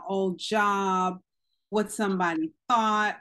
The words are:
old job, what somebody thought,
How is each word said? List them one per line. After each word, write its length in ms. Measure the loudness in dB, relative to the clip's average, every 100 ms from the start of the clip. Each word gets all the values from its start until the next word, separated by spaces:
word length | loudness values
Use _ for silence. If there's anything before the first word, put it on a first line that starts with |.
| -4
old 320 | -2 -2 -2
job, 800 | -2 2 2 2 2 2 0 -2 -12 _ _ _ _
what 220 | -2 -2
somebody 600 | -2 -2 0 0 0 -4 -8 0
thought, 500 | 2 2 2 0 -2